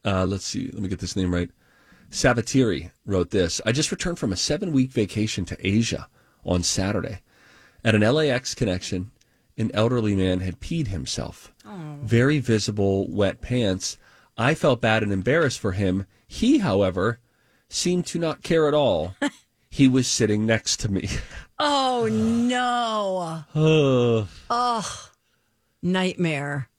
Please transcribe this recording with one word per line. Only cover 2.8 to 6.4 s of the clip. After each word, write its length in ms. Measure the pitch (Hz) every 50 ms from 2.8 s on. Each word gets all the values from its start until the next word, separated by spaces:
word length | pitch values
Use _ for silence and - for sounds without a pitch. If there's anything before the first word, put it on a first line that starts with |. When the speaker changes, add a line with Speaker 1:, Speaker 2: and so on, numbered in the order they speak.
| 82 - _ _ _
Speaker 1:
wrote 260 | - 98 92 87 -
this. 280 | - 98 90 82 - - -
"I 60 | 110 120
just 180 | 143 151 -
returned 260 | 202 - - 180 170 -
from 120 | - 113
a 60 | 92
seven-week 540 | - - - 151 185 208 175 151 131 127 131
vacation 520 | - 120 107 98 - 107 107 110 - - 90
to 220 | - - - -
Asia 400 | 95 98 110 113 - - - - - _ _ _ _ _ _